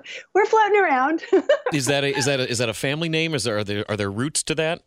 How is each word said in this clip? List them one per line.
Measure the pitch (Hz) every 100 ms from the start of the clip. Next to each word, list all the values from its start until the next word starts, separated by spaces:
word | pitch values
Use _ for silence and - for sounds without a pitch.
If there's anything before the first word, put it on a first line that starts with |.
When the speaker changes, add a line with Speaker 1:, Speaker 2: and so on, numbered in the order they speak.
| - -
Speaker 1:
<laughs> | -
we're | 381 427
floating | 440 415 415
around. | 359 262 277 330 - 381 -
<laughs> | 587 -
Speaker 2:
Is | 147 127
that | 139
a, | 139 143
is | 135
that | 135
a, | 127
is | 117
that | 117
a |
family | 107 135 151 165
name? | 160 165 143
Is |
there, | 110 104
are |
there, | 101 104 -
are | 104
there | 101
roots | 101 143 -
to | - 156
that? | 160 170